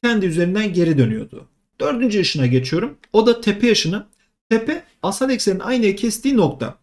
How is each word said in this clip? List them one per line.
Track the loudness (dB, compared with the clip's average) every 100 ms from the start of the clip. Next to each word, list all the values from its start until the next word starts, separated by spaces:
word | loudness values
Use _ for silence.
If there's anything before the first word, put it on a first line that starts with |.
kendi | 2 0 0
üzerinden | 0 0 0 0
geri | 0 2 2
dönüyordu. | 2 0 -8 -16 -20 _ _ _
Dördüncü | -4 0 0 0
ışına | 0 0 2
geçiyorum. | 2 0 -4 -4 -10 _
O | 2 2
da | 2
tepe | 0 0 2
ışını. | 2 0 -4 -8 _ _ _ _
Tepe | -2 0 -6 -8 _
asal | -6 -2 -2
eksenin | 0 0 -2
aynaya | -2 0 0 0
kestiği | -2 -2 0 2
nokta. | 2 0 -10 -10